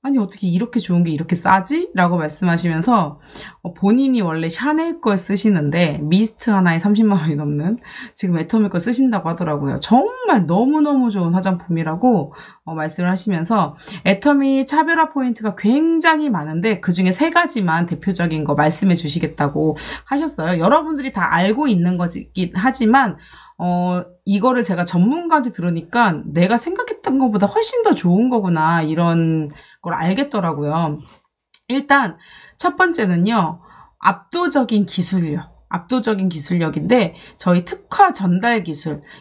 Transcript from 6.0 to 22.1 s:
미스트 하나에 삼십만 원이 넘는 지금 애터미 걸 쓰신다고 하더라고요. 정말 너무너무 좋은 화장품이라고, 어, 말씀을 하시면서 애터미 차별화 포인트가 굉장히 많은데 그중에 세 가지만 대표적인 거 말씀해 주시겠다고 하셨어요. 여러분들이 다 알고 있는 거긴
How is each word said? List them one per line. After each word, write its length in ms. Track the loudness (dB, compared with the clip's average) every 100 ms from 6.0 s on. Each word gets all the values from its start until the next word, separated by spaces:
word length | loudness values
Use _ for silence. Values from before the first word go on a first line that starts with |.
미스트 460 | 0 2 2 _ 0
하나에 280 | 2 2 2
삼십만 400 | 2 4 4 2
원이 160 | 0 -2
넘는 420 | -2 -2 -2 -4 -8 -18 -18
지금 240 | -6 -2 -2
애터미 300 | 0 0 2
걸 100 | 0
쓰신다고 480 | -2 0 2 0 -4
하더라고요. 500 | -4 -4 -2 -2 -4
정말 680 | 2 4 4 -2 0 2 2
너무너무 640 | 2 2 2 2 2 2
좋은 240 | 0 0
화장품이라고, 1000 | 0 0 -4 -2 -4 -2 0 2 2 -2 -12 -20 -20
어, 100 | -12
말씀을 360 | -6 -6 -2 -2
하시면서 680 | 0 -2 -2 0 0 0 -6 -16 -4 -2
애터미 580 | 2 2 2 2 0 0
차별화 440 | 0 2 2 0
포인트가 460 | 0 -2 -2 -4 0
굉장히 760 | 2 4 4 4 4 2 0
많은데 500 | -2 -2 -2 0 -2
그중에 320 | -2 0 0
세 180 | 2 2
가지만 540 | 2 0 -2 0 0 -2
대표적인 580 | -4 -4 -2 -2 -2
거 100 | -2
말씀해 400 | 2 0 2 2
주시겠다고 840 | 2 0 -4 -4 -2 -2 0 -2 -2 -10 -14 -6
하셨어요. 520 | -4 -4 -4 -4 0
여러분들이 540 | 4 2 0 -6 -6
다 220 | -4 -2
알고 320 | 0 0 0 0
있는 320 | 2 0 -2
거긴 540 | -4